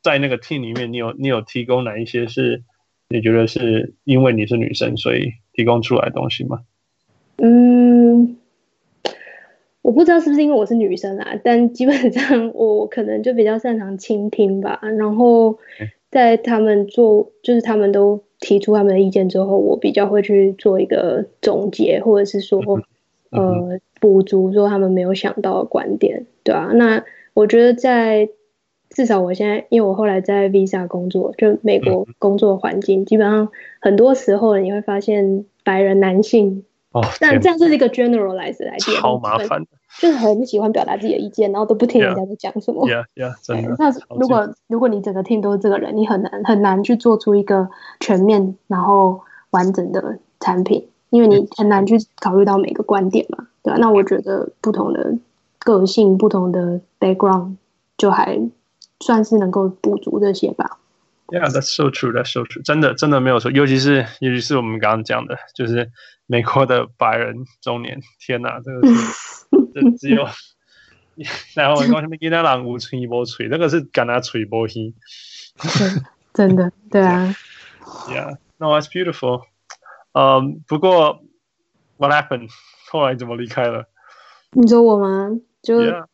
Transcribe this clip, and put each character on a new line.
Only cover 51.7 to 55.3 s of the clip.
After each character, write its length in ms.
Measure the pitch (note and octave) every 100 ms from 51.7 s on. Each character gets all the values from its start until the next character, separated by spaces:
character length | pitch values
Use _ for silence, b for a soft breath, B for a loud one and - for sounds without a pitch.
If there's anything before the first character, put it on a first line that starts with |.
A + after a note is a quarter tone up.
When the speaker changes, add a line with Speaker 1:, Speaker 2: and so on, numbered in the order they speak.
| G3 G3
Speaker 2:
去 100 | A3+ G#3+ _
考 160 | G3 F#3+
虑 80 |
到 140 | G3+ G3
每 140 | G3
个 80 | -
观 260 | G#3+ G3+ F#3
点 120 | A3 -
嘛， 180 | - A#3+ _
对 100 | A3
吧？ 60 | A3
那 120 | A3+
我 120 | G3+
觉 140 | G3 G3
得 300 | G3 G3 - _
不 100 | A3
同 200 | G3+ G#3
的 220 | - - A#3+ _